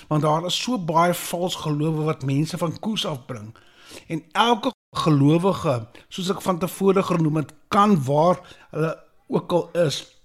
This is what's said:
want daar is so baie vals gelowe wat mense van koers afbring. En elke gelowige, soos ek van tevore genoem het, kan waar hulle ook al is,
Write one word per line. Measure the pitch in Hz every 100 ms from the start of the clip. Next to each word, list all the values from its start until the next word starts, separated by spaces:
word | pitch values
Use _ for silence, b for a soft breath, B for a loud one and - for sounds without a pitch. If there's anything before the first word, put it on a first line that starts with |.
| B
want | 151
daar | 151 160 175
is | -
so | - 247
baie | 165 160 175 175 -
vals | 170 180 -
gelowe | 156 147 156 156 156
wat | 151
mense | 135 139 156 170
van | 170 -
koers | 214 214 190
afbring. | 139 - 120 107 - B B B B B
En | 165 -
elke | 190 233 226 269 - _ -
gelowige, | 160 147 139 170 190 147 160 123 110 B B
soos | - 180
ek | -
van | - 170
tevore | 180 - 196 190
genoem | 180 175 156 156
het, | 139 - -
kan | 196 208 180 131
waar | 147 170 175 B B B
hulle | 151 160 - - _ -
ook | 160 -
al | 170 - 170
is, | 160 - - _